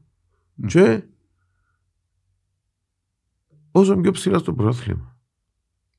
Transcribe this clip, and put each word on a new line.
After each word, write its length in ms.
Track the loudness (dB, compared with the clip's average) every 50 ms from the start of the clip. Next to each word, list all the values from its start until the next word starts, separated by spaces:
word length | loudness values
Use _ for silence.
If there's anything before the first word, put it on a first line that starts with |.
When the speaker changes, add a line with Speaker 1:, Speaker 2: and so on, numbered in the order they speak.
| _ _ _ _ _ _ _ _ _ _ _
Speaker 1:
Μμ. 120 | -10 -8
Speaker 2:
Και 360 | 0 4 4 4 4 2 -2 -6 -12 _ _ _ _ _ _ _ _ _ _ _ _ _ _ _ _ _ _ _ _ _ _ _ _ _ _ _ _ _ _ _ _ _ _ _ _ _ _ _ _ _ _ _ _ _ _ _ _ _ _ _ _
όσο 260 | 2 2 2 4 2
πιο 140 | 0 0 -2
ψηλά 280 | -2 -2 -4 -2 -2 -2
στο 140 | -2 -4
πρωτάθλημα. 640 | -4 -2 -2 -2 -2 -4 -6 -8 -8 -8 -10 -14 -20 _ _ _ _ _ _ _ _ _ _ _ _ _ _ _ _